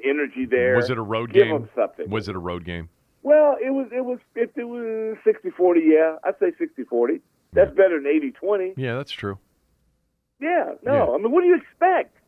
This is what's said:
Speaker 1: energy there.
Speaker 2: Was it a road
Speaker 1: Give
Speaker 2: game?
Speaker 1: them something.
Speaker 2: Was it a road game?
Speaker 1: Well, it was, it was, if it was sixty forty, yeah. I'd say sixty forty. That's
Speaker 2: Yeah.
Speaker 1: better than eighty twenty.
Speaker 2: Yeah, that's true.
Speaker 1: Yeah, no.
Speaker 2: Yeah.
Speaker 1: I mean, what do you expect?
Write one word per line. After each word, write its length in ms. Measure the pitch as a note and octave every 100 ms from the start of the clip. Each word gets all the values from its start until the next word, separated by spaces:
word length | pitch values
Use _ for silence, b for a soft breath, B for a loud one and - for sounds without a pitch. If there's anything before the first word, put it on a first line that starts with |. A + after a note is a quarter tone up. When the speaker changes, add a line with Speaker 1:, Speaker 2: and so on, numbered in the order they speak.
Speaker 1:
energy 420 | C3+ D3 C#3+ B2+ B2+
there. 300 | B2+ B2 B2
Speaker 2:
Was 140 | A#2+
it 80 | A#2
a 40 |
road 320 | G#2 A2+ A#2
Speaker 1:
Give 120 | B2+ C3+
Speaker 2:
game? 60 |
Speaker 1:
them 160 | D3+ A2+ -
something. 340 | G2+ - E2+
Speaker 2:
Was 200 | G#2+ G2
it 60 | F#2
a 40 |
road 240 | F2 F2
game? 260 | E2+ E2+ E2+ _ _ _
Speaker 1:
Well, 340 | C4+ D4+ D4 C4
it 100 | C4
was, 160 | C4+ B3+
it 140 | B3 B3
was, 140 | B3 _ A3+
if 220 | A#3 -
it 60 |
was 540 | A#3+ A#3+ A3+ A3 A3 A3 A3
sixty 240 | G#3+ F#3
forty, 320 | - F3+ E3+ D#3+
yeah. 300 | D#3 D#3+ D#3
I'd 160 | - -
say 140 | F#3 -
sixty 260 | E3 -
forty. 380 | A#2 A#2+ A#2+ E3 - _ _
That's 160 | F3 F#3+
Speaker 2:
Yeah. 120 | G3
Speaker 1:
better 160 | F#3+ D#3+
than 60 | C#3
eighty 240 | D#3 C#3
twenty. 420 | - F3+ G3+ F#3 F3+
Speaker 2:
Yeah, 180 | B2+ B2
that's 160 | C#3
true. 260 | - G2+ F#2+ _ _ _ _ _ _ _ _ _ _
Speaker 1:
Yeah, 340 | D4 D#4 - -
no. 100 | -
Speaker 2:
Yeah. 200 | C#4+ F3+
Speaker 1:
I 40 | C3+
mean, 140 | A3
what 100 | D#4+
do 60 | F4+
you 100 | F4
expect? 580 | - _ F4+ F4 - _